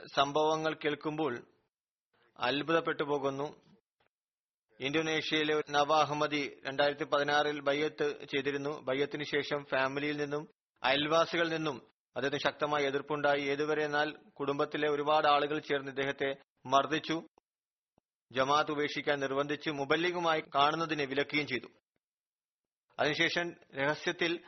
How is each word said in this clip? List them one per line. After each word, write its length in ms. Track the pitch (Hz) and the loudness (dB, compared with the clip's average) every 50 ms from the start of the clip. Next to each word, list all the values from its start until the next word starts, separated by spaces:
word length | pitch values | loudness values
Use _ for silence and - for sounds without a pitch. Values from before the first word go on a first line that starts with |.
| - - - | -14 -4 0
സംഭവങ്ങൾ 580 | 147 139 143 143 156 156 156 156 156 156 156 151 | 0 0 2 4 4 4 4 4 2 0 -2 -2
കേൾക്കുമ്പോൾ 720 | 156 - 147 147 147 - 156 151 156 156 131 120 120 - _ _ _ _ _ _ _ _ _ _ _ _ _ _ _ _ _ _ | -2 -2 -2 -2 -2 -4 -4 -2 0 -2 -2 -2 -6 -10 _ _ _ _ _ _ _ _ _ _ _ _ _ _ _ _ _ _
അത്ഭുതപ്പെട്ടു 680 | - 120 123 135 143 147 151 165 165 165 165 151 - 156 | -4 -2 0 0 -2 0 2 0 2 2 0 -2 -2 0
പോകുന്നു. 580 | 143 147 143 135 139 135 139 147 151 - _ _ _ - _ _ _ _ _ _ _ _ _ _ _ _ _ _ _ _ _ _ _ _ - | 0 0 0 0 -2 -2 -2 -6 -6 -8 _ _ _ -20 _ _ _ _ _ _ _ _ _ _ _ _ _ _ _ _ _ _ _ _ -6
ഇന്തോനേഷ്യയിലെ 760 | 127 139 143 160 156 160 156 156 - - 156 156 151 151 151 | -6 -2 0 0 0 0 -2 -2 -2 0 0 0 2 2 0
ഒരു 180 | 151 - - | 0 0 0
നവ 220 | 147 147 147 143 156 | 2 2 2 4 4
അഹമ്മദി 680 | 151 147 139 147 147 151 143 147 147 139 - - - - | 4 4 2 2 0 0 0 0 -2 -4 -4 -8 -8 -8
രണ്ടായിരത്തി 380 | 135 139 143 143 147 143 143 156 | -6 0 2 2 2 2 -2 -2
പതിനാറിൽ 560 | 131 151 143 143 147 147 147 147 151 147 147 | 0 2 2 2 4 2 2 2 2 -2 -2
ബയ്യത്ത് 680 | 139 143 143 147 156 151 151 - 151 147 131 - - | 0 0 0 2 0 -2 -2 -2 -2 -2 -2 -6 -8
ചെയ്തിരുന്നു. 560 | - 147 139 131 143 139 139 139 143 151 - | -4 -4 -2 -2 -2 -2 -2 -4 -6 -6 -6
ബയ്യത്തിന് 420 | - 131 131 139 143 143 151 147 143 | -4 -4 0 0 -2 -2 -2 -8 -6
ശേഷം 420 | - 151 143 139 - 147 143 139 | -2 -2 -2 -2 -2 -4 -4 -4
ഫാമിലിയിൽ 520 | - 139 131 135 131 139 143 147 151 151 | -2 0 0 0 0 0 -2 -2 -2 -2
നിന്നും 320 | 147 147 143 147 151 151 - _ _ _ _ _ - 120 | -2 -4 -4 -4 -6 -6 -10 _ _ _ _ _ -2 2
അയൽവാസികളിൽ 680 | 127 135 147 147 151 160 165 160 - 170 170 170 165 | 2 2 2 2 4 4 4 4 4 2 0 0 0
നിന്നും 380 | 160 156 160 151 131 - - _ _ _ _ _ - | 0 -2 -2 -4 -4 -6 -12 _ _ _ _ _ -6
അദ്ദേഹത്തിന് 360 | 120 127 139 143 143 - 143 | -2 -2 -2 -2 0 0 -2
ശക്തമായ 320 | - - 151 147 151 147 139 | 0 0 -2 0 0 0 0
എതിർപ്പുണ്ടായി. 580 | 139 135 143 139 143 151 147 143 143 143 143 | 0 0 -2 -4 -4 -4 0 2 2 2 2
ഏതുവരെ 440 | 143 139 143 143 151 151 151 151 151 | 0 -2 -2 0 0 0 0 0 0
എന്നാൽ 260 | 147 147 147 151 156 | 0 0 0 0 -2
കുടുംബത്തിലെ 800 | 147 - - - _ - 139 139 143 143 151 147 - 147 151 151 | -4 -12 -20 -20 _ -6 -2 -2 0 0 -2 -2 -2 -2 0 0
ഒരുപാട് 380 | 147 143 143 147 151 156 151 | 0 0 2 2 4 4 6
ആളുകൾ 320 | 147 143 143 147 143 156 151 | 4 4 4 2 0 -2 -4
ചേർന്ന് 320 | - - 143 139 135 139 | -2 -2 -2 -2 -2 -6
ഇദ്ദേഹത്തെ 440 | 127 135 135 139 139 - 143 135 135 - - _ _ _ - | -4 -4 -2 -2 -2 -2 -2 -4 -4 -6 -12 _ _ _ -2
മർദ്ദിച്ചു, 640 | 127 135 139 139 135 156 151 - - 160 165 - - _ _ _ _ _ _ _ _ _ _ _ _ _ _ _ _ _ _ _ _ | 4 4 4 4 4 -2 -4 -2 -2 -4 -4 -4 -10 _ _ _ _ _ _ _ _ _ _ _ _ _ _ _ _ _ _ _ _
ജമാഅത്ത് 400 | 117 131 131 139 147 151 156 156 | 0 0 2 4 4 4 4 2
ഉപേക്ഷിക്കാൻ 480 | 151 147 147 139 - 151 131 151 143 139 | 0 -2 -2 -2 -2 -4 -2 0 0 0
നിർബന്ധിച്ചു, 500 | 135 131 135 139 143 147 147 143 - 160 | 0 -2 0 -2 0 -2 -2 -4 -4 -4
മുബല്ലിഗുമായി 720 | 147 139 139 139 156 160 175 180 175 180 170 165 160 160 160 - - | -4 -2 0 0 0 2 2 0 -2 0 0 0 0 0 -2 -2 2
കാണുന്നതിനെ 500 | 139 143 151 156 165 165 156 160 151 143 | 4 4 4 4 0 -2 -2 -2 -2 -2
വിലക്കുകയും 420 | 131 135 143 139 - 147 147 143 | -2 0 -2 -2 0 0 -2 -2
ചെയ്തു. 200 | 123 131 110 - - _ _ _ _ _ _ _ _ _ _ _ _ _ _ _ _ _ _ _ _ _ _ _ _ - - | -2 -4 -6 -6 -8 _ _ _ _ _ _ _ _ _ _ _ _ _ _ _ _ _ _ _ _ _ _ _ _ -4 -2
അതിനുശേഷം 560 | 127 147 147 160 170 156 - 175 175 170 - - - _ - | -2 0 2 2 0 0 0 -2 -4 -4 -8 -14 -20 _ -6
രഹസ്യത്തിൽ 640 | 135 139 147 151 - - 180 165 - 175 165 175 170 - | -2 -2 -2 -2 -2 -4 -4 -2 0 -2 -2 -2 -4 -8